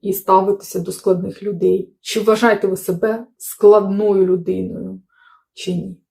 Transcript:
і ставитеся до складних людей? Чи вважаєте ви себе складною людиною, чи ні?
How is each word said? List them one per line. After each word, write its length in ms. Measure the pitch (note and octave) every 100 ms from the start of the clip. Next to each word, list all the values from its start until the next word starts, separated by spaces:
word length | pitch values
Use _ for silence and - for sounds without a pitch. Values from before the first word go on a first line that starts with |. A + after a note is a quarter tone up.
і 120 | G3
ставитеся 680 | F#3 - F#3+ F#3+ G3 - F#3+
до 120 | F3
складних 500 | F3+ G3 F#3 G3 -
людей? 540 | G3+ F3 F#3 F#3+ - _
Чи 200 | - A3+
вважаєте 460 | G#3 G#3+ A#3 G3+ G3
ви 100 | F#3
себе 500 | - F3 A3 A3+ A#3+ _
складною 880 | - - G#3 G#3+ G3 G3 G#3 G3 F#3
людиною, 760 | F#3 E3+ F#3 F#3 F#3 F#3 F#3+ _ _ _ _ _
чи 200 | - -
ні? 260 | F3+ F#3+ F3 _